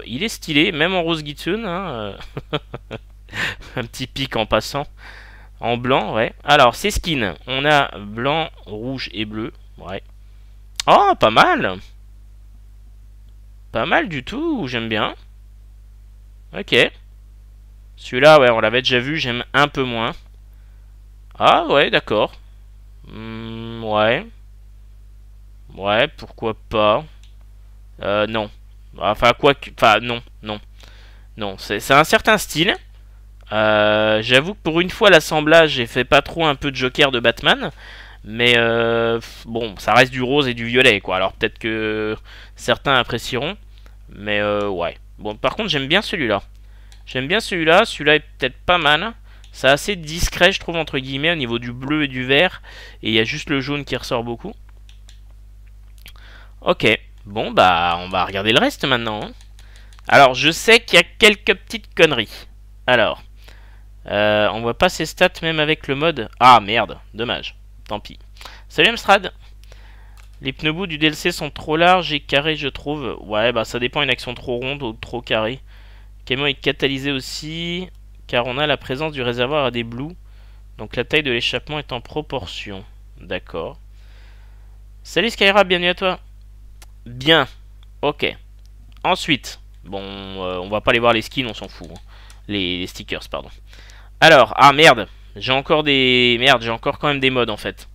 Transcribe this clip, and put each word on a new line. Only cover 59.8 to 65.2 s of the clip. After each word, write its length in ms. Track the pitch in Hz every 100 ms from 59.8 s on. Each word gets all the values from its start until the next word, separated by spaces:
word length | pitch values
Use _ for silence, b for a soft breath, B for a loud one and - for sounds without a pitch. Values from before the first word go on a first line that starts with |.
| b b -
Alors, 260 | 127 131
je 180 | 127 147
sais 300 | - - 233
qu'il 160 | - 175
y 40 |
a 40 | 170
quelques 480 | - 214 202 -
petites 400 | 190 - 220 -
conneries. 540 | - 165 120 104 - - - - - -
Alors. 340 | 123 95 - - b b b b b b - 87
Euh, 440 | 101 107 107 104
on 80 | 107
voit 180 | 117 120
pas 120 | 185
ses 160 | - 160
stats 240 | -